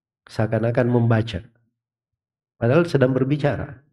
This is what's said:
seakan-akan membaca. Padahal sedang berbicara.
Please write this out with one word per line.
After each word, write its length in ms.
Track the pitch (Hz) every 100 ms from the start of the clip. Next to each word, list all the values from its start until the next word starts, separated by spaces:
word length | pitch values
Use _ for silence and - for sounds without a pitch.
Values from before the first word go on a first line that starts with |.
| _ _ _
seakan-akan 600 | - 110 113 113 120 120
membaca. 500 | 123 117 113 110 90 - _ _ _ _ _ _ _ _ _ _ -
Padahal 320 | 117 151 170
sedang 240 | 135 131
berbicara. 640 | 127 131 147 143 - - - _